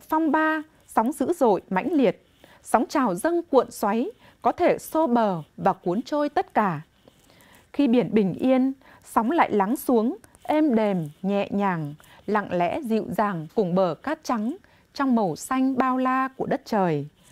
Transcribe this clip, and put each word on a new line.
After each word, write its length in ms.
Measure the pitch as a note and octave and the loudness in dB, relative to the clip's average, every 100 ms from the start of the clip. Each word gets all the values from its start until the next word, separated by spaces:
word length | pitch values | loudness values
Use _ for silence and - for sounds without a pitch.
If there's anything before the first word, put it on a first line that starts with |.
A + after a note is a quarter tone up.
| - | -2
phong 240 | D#4 D#4+ | 0 2
ba, 300 | D#4 D#4 D#4 D4+ _ - | 2 0 -2 -6 _ -4
sóng 260 | B3+ A3+ | 0 0
dữ 200 | - C4+ | 0 -2
dội, 300 | F4 A#3+ F3+ - | 2 2 2 0
mãnh 220 | - B3+ | -4 0
liệt, 340 | D#4 G#3 - _ _ - - | 2 2 0 _ _ -20 -20
sóng 240 | - A3 F4 | 0 0 2
trào 280 | D#4 B3 | 0 0
dâng 280 | F3+ D#4+ E4+ | 0 -2 -2
cuộn 280 | E4+ C4 - | 2 2 2
xoáy, 400 | - G#3+ A3+ F4 - - _ | -2 -2 0 -4 -8 -20 _
có 100 | A#3+ | -2
thể 260 | - E4 - | 2 2 0
xô 280 | - D#4+ D#4+ | -2 -2 2
bờ 360 | A#3+ G#3+ E3+ D3 - | 2 2 -2 -8 -2
và 160 | F3+ | -2
cuốn 300 | E3+ F3+ G3 | 0 -2 -4
trôi 260 | - D4 D4 | -2 -2 -2
tất 260 | F4+ - | -2 -2
cả. 260 | A#3+ G3+ D3+ - _ - _ _ - - - _ | 0 0 -2 -10 _ -20 _ _ -20 -20 -20 _
Khi 160 | - C#4 | -2 2
biển 200 | A#3+ F3+ | 2 2
bình 220 | A3 F#3+ | 2 0
yên, 380 | - C4 C4 C4 C4+ - - | 0 0 2 0 -4 -14 -20
sóng 260 | - B3 A3 | -4 -2 0
lại 220 | E4 - | 0 2
lắng 240 | G3+ F#3+ D4 | 2 0 -2
xuống, 400 | - A#3+ A3+ G4 - - | 0 2 2 -4 -12 -12
êm 320 | - D4+ D#4 | -2 2 2
đềm, 340 | A3+ G#3 F#3 D3+ - | 2 2 -2 -4 -6
nhẹ 260 | F#3+ G3+ - | -2 -2 -2
nhàng, 440 | G3+ G3+ E3+ D3 D3+ - - - | -2 -2 -2 -6 -10 -20 -14 -4
lặng 260 | G#3 G3 | -4 -2
lẽ, 280 | F3 F3 D#4 | -2 -2 -2
dịu 220 | B3 A3 - F3+ | -2 -2 -2 -2
dàng 300 | G#3 E3+ D#3 | -2 -2 -6
cùng 200 | - F3+ | -2 0
bờ 200 | F3+ F3+ D3 | 2 0 -2
cát 220 | C4+ D#4 | -6 -8
trắng 320 | - A#3 G#3+ F#4+ _ _ _ | -4 -4 -4 -8 _ _ _
trong 200 | - C4+ | -4 0
màu 220 | A#3 F#3+ D3 | 2 0 -4
xanh 400 | - C4 C4 B3+ | -4 -2 0 0
bao 220 | C4 C4 | -2 0
la 300 | B3+ C4 C4 - | 0 0 -2 -4
của 100 | - | -4
đất 160 | C4+ | -4
trời. 420 | - G#3+ F3+ D3 D3 _ _ | -2 0 0 0 -4 _ _